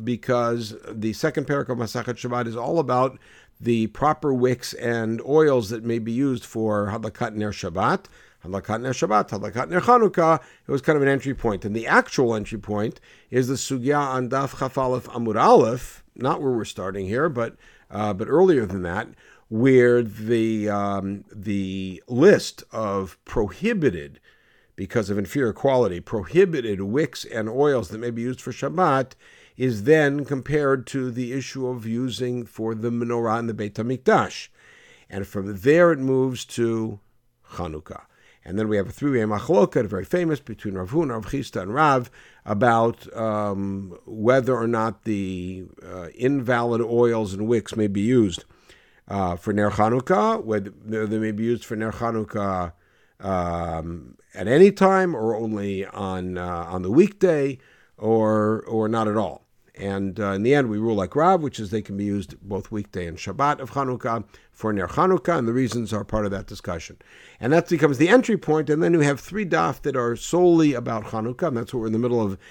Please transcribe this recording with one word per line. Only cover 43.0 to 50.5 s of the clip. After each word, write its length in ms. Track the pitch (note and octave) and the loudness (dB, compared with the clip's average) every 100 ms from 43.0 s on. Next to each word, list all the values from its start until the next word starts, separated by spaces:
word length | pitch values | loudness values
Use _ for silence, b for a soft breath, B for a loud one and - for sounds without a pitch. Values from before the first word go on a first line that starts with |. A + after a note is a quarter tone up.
| - A#2 | -10 -6
um, 840 | A2+ G#2+ G#2 G2 G2 G2 F#2+ - - | -2 -2 -2 -4 -6 -8 -10 -16 -14
whether 500 | A2 G#2+ C3+ B2 A#2+ | 0 4 4 4 0
or 120 | A#2 | 0
not 360 | A2+ A2 G2 | 0 -2 -4
the, 640 | A2+ G2+ F#2+ F2+ F2+ F#2 F2+ - | -4 -2 -2 -6 -8 -10 -14 -18
uh, 260 | F2+ F#2 E2+ - | -16 -14 -14 -2
invalid 640 | B2+ C#3+ A#2+ A#2+ A#2+ A2+ | 0 0 0 0 0 0
oils 520 | A2 A#2+ A#2+ A2+ G#2 | 0 2 4 2 -2
and 140 | F#2+ A2 | -4 0
wicks 280 | A#2 - A2 | 0 0 -2
may 120 | G#2 | 0
be 140 | G2 | 0
used, 420 | G#2+ B2+ G#2 E2 - b b b b b - | 4 4 4 0 -12 b b b b b -8
uh, 280 | G2 F2+ F2 | -4 -2 -2
for 180 | - | -2
Ner 180 | G2+ G#2 | 2 2
Chanukah, 720 | G#2 A2 B2+ B2+ F#3+ A3 A3 | 2 2 2 2 2 2 0
whether 280 | A2 | -2